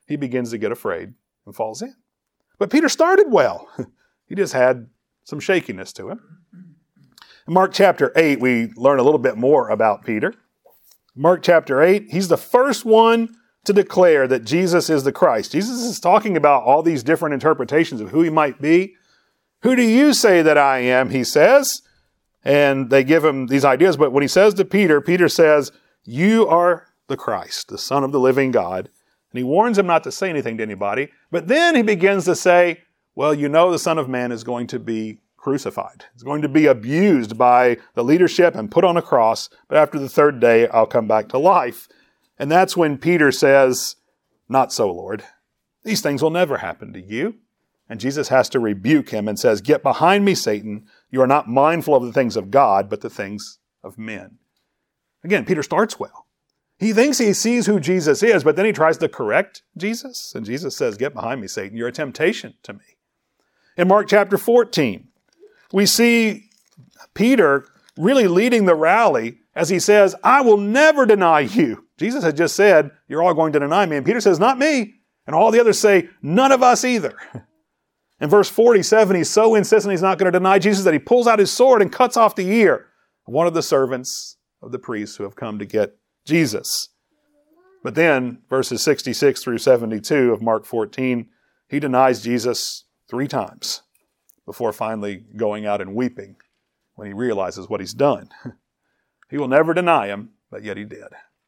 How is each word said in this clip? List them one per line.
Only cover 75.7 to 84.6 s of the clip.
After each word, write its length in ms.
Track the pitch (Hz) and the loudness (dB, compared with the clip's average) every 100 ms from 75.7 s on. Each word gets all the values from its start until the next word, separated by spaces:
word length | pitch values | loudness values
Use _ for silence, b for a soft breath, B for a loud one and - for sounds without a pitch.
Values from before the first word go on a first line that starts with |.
| 196 | 2
say, 300 | 214 190 165 _ | 4 2 0 _
"None 300 | 139 190 269 | -2 2 4
of 120 | 262 | 4
us 200 | 254 240 | 4 2
either." 320 | 254 233 135 - - | 0 -4 -6 -10 -20
<laughs> 120 | - - _ _ _ _ _ _ - | -20 -20 _ _ _ _ _ _ -8
In 80 | 147 | 2
verse 200 | 208 190 | 2 2
forty-seven, 680 | - 240 208 - 220 196 185 | 2 4 4 2 2 2 0
he's 140 | 156 | 0
so 260 | 214 226 214 | 2 2 2
insistent 360 | - 220 202 | 2 2 2
he's 100 | 180 | -2
not 160 | 190 185 | -2 0
gonna 140 | 185 | 0
deny 260 | 180 190 196 | 0 2 2
Jesus 280 | 196 196 185 | 2 0 -2
that 80 | |
he 60 | 151 | -2
pulls 280 | - 247 233 | 0 2 2
out 120 | 214 | 2
his 120 | 185 | 0
sword 300 | - 262 233 | 2 4 4
and 100 | 180 | 2
cuts 240 | - 240 233 | 0 -2 2
off 200 | 214 - | 0 0
the 140 | 185 | -2
ear 380 | 226 190 117 - _ _ _ - | 2 2 0 -6 _ _ _ -8
of 60 | |
one 120 | 135 170 | -2 -2
of 80 | |
the 80 | 165 | -2
servants 760 | - 139 127 127 131 - - - _ _ | 0 0 0 -4 -10 -14 -16 -20 _ _